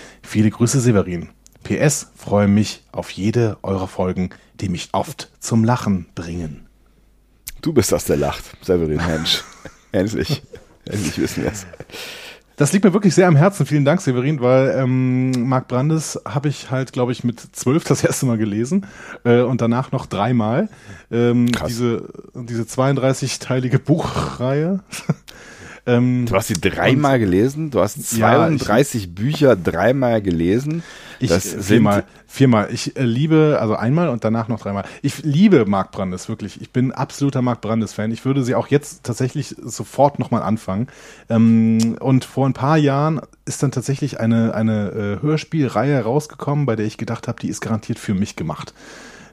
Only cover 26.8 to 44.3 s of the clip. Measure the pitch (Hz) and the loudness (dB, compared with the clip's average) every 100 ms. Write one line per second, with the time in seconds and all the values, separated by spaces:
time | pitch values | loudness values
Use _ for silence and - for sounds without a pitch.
26.8 | 95 139 143 131 104 90 127 143 156 139 | 2 4 4 2 4 4 2 0 -2 0
27.8 | 113 - - 113 110 135 165 147 - 110 | 0 -2 -6 0 4 4 4 0 2 2
28.8 | 143 123 90 87 120 151 135 101 85 82 | 2 -2 -6 -4 -4 2 4 4 2 2
29.8 | 107 135 123 113 98 82 85 110 147 165 | 2 2 0 0 0 0 2 0 0 -6
30.8 | - - - - 135 - 98 80 95 113 | -8 -16 -20 -6 0 0 0 -6 2 4
31.8 | 107 101 - - _ - 135 110 101 113 | 4 2 -2 -12 _ 2 4 6 2 -4
32.8 | - - 127 117 156 156 151 139 110 104 | -8 -4 -2 0 2 4 4 2 0 0
33.8 | 113 156 175 117 110 113 110 110 101 98 | 0 0 0 -2 -2 -2 -2 -6 -4 -6
34.8 | 95 - 143 - 156 143 214 165 101 98 | -8 -8 -8 -4 -2 4 6 6 4 0
35.8 | 95 - 95 90 - 110 98 - 110 131 | -2 -6 -6 -8 -8 -10 -10 -12 -6 -2
36.8 | 127 - 143 - 143 131 123 117 104 113 | -2 -2 -6 -2 -2 0 -2 -2 -2 -2
37.8 | 104 - 107 113 131 135 123 117 - 143 | -2 -4 -6 -4 -2 0 0 -2 0 0
38.8 | - - - 117 131 151 - - 120 - | 0 -8 -8 -4 -4 -4 -8 -12 -12 -12
39.8 | 113 - 143 - 123 226 92 107 - 95 | -8 2 2 2 -2 -2 -2 -4 -2 -4
40.8 | 127 - - - - 117 113 113 113 110 | -6 -10 -20 -20 -2 4 6 6 4 2
41.8 | 113 - 135 131 - - 135 131 135 160 | 0 0 2 2 2 0 0 0 2 4
42.8 | 143 135 156 160 - _ - - 139 131 | 4 2 0 -2 -6 _ -12 -2 -2 -2
43.8 | - 135 139 - 113 | -4 -4 -4 -2 0